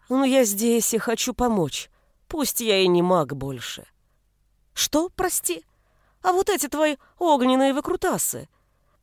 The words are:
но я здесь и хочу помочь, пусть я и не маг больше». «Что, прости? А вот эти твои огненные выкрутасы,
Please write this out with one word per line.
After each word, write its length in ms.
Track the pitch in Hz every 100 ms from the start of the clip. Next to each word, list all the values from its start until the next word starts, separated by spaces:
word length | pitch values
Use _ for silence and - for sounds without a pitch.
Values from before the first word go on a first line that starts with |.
| -
но 160 | 254
я 200 | 269 269
здесь 500 | 226 202 233 233 -
и 40 | 220
хочу 360 | - 226 -
помочь, 560 | 202 247 214 147 - - _ _ _ -
пусть 320 | 320 269 -
я 180 | 226 196
и 100 | 185
не 140 | 175
маг 340 | 180 180 135 139
больше». 500 | 135 127 - - - _ _ _ _ _ _ _ _
«Что, 360 | - - 294 359
прости? 540 | - 370 - - 330 _ _ _ _ _ _
А 100 | 359
вот 160 | 370 392
эти 200 | 359 285
твои 280 | 294 302 285 _ -
огненные 560 | 349 285 254 262 269
выкрутасы, 760 | 269 - 370 370 220 - 123 - _ _ _ _ _